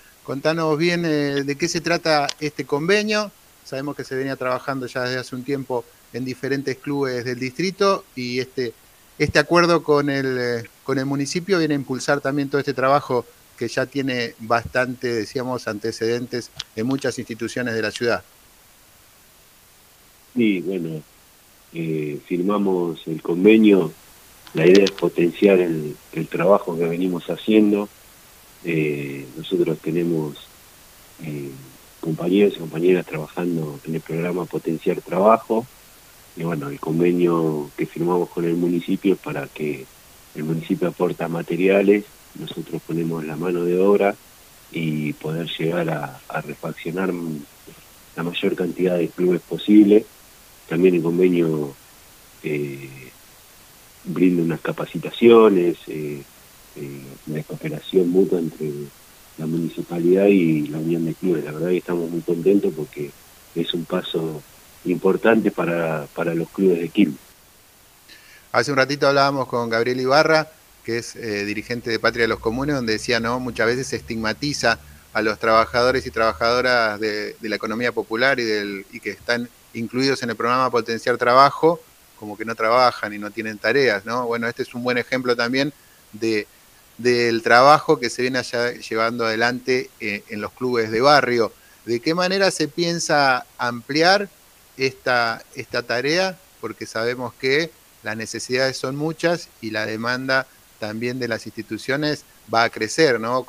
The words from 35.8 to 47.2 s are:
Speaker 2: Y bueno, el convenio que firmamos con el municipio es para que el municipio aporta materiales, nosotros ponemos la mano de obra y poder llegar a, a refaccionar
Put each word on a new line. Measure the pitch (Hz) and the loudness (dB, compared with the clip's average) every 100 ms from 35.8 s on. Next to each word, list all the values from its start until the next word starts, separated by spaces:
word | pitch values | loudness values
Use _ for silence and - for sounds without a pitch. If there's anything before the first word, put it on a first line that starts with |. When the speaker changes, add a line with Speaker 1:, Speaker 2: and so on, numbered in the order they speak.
| - - - - - - | -20 -20 -20 -20 -18 -8
Speaker 2:
Y | |
bueno, | 82 80 - | -6 -4 -6
el | - | -8
convenio | - 80 87 87 87 82 80 76 71 - | -4 2 2 4 2 2 0 -2 -6 -8
que | 78 | -8
firmamos | 78 85 90 85 | -4 0 0 -2
con | - | -4
el | 85 | -2
municipio | 85 87 87 - 95 101 | 0 0 0 -2 -2 0
es | 92 | 0
para | - 73 69 | -2 -8 -8
que | - 76 69 - - - - - | -8 -8 -8 -12 -20 -20 -20 -16
el | - | -8
municipio | 78 80 80 - 87 | -4 -4 -2 -2 -2
aporta | - 87 82 82 | -2 -2 -2 -4
materiales, | 85 82 85 95 98 98 104 - - - | -4 -4 0 4 4 6 4 2 -16 -20
nosotros | - - - 78 80 - | -16 -12 -12 -8 -8 -4
ponemos | 82 82 82 | -4 -2 -4
la | 78 78 | -6 -6
mano | 87 87 | -4 -2
de | 87 90 | 0 2
obra | 98 101 101 104 - - - - - | 4 4 2 -2 -10 -20 -20 -20 -12
y | 82 80 76 76 | -6 -4 -2 -4
poder | 71 78 80 82 - | -6 -6 -6 -6 -4
llegar | 80 85 82 | -2 -2 -2
a, | - 147 - - | -4 -8 -12 -10
a | - | -10
refaccionar | - - - - - 87 92 87 | -10 -10 -10 -10 -8 -4 -2 -4